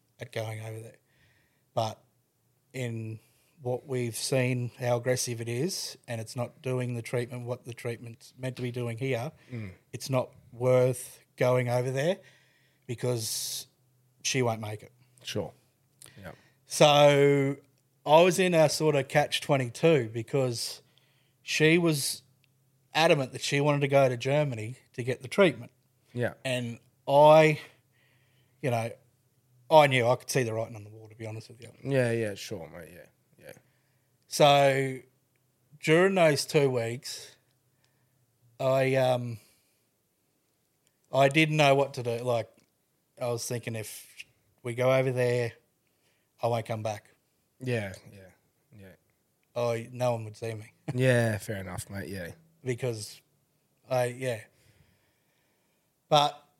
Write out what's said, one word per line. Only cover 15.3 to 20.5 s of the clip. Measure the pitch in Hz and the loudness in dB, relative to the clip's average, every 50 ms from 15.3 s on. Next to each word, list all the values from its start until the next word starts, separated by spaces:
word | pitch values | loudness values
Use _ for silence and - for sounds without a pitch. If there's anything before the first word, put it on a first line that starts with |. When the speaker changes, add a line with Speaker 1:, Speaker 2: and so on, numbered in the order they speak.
| - 107 87 76 - _ _ _ _ _ _ _ _ _ - - _ - | -8 -6 -8 -8 -12 _ _ _ _ _ _ _ _ _ -20 -20 _ -20
Speaker 2:
Yeah. | 98 87 - - _ _ _ _ _ | -20 -20 -20 -20 _ _ _ _ _
Speaker 1:
So | _ - - 165 151 143 147 147 147 143 139 143 143 143 143 139 139 143 - - _ _ _ _ _ _ _ _ | _ 2 6 6 6 8 8 8 6 6 6 4 4 4 4 2 0 -2 -6 -12 _ _ _ _ _ _ _ _
I | - 147 160 175 | 6 6 8 8
was | 185 170 190 | 6 4 2
in | 190 185 175 | 0 2 4
a | 160 156 143 | 4 4 4
sort | - - 156 156 147 | 2 0 0 0 2
of | 139 135 - | 0 -2 2
catch | - 151 147 - - - | 2 2 2 2 -2 -6
twenty-two | - - 151 135 127 120 113 - - 165 165 143 120 110 110 | -2 0 0 0 0 -4 -6 0 2 4 4 4 2 -2 -6
because | 120 110 - - 139 131 127 | -8 -10 -4 -2 -2 0 0